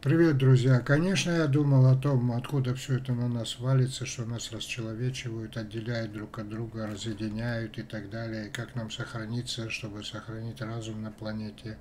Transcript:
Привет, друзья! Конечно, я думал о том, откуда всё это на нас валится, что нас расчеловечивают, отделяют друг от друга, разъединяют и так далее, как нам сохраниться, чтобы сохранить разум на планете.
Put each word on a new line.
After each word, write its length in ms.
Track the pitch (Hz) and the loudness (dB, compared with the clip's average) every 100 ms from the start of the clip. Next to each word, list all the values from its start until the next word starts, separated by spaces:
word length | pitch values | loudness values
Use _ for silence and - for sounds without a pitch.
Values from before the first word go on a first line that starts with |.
Привет, 340 | 135 165 165 139 | 4 6 6 8
друзья! 440 | 131 127 127 127 | 8 8 8 4
Конечно, 500 | 123 143 180 185 180 | 6 2 4 2 2
я 160 | 170 156 | 2 4
думал 400 | 139 143 135 131 | 4 6 8 8
о 80 | |
том, 380 | 131 147 131 123 | 6 4 2 2
откуда 420 | 120 123 143 127 | 0 0 0 0
всё 220 | 127 - 123 | -2 -2 -2
это 160 | 127 | 0
на 160 | 120 120 | -2 0
нас 320 | 120 110 - | -2 -4 -4
валится, 440 | 123 131 127 - | 2 4 4 0
что 200 | 110 - | -8 -6
нас 260 | 113 117 - | -6 -6 -8
расчеловечивают, 1040 | 107 - - 110 110 127 127 120 113 110 120 | -10 -8 -6 -6 -4 -4 -4 -8 -8 -8 -8
отделяют 560 | 104 113 110 117 113 | -8 -8 -4 -4 -4
друг 280 | 104 107 - | -8 -10 -10
от 80 | 107 | -8
друга, 400 | 110 113 110 107 | -8 -8 -6 -6
разъединяют 920 | 101 117 104 110 107 120 117 110 - | -6 -6 -4 -4 -4 -4 -4 -6 -8
и 40 | |
так 280 | 110 110 98 | -10 -10 -8
далее, 400 | 113 117 110 104 | -8 -6 -6 -8
как 240 | - 113 | -10 -8
нам 160 | 120 110 | -8 -8
сохраниться, 800 | - 113 113 110 120 123 - 113 | -8 -8 -8 -6 -6 -6 -6 -6
чтобы 320 | - 107 104 | -6 -8 -10
сохранить 580 | 104 110 107 110 113 107 | -10 -10 -10 -10 -10 -8
разум 420 | 110 113 110 107 | -8 -6 -8 -8
на 100 | 107 | -8
планете. 680 | 107 110 107 107 - 110 107 | -8 -8 -6 -8 -10 -12 -14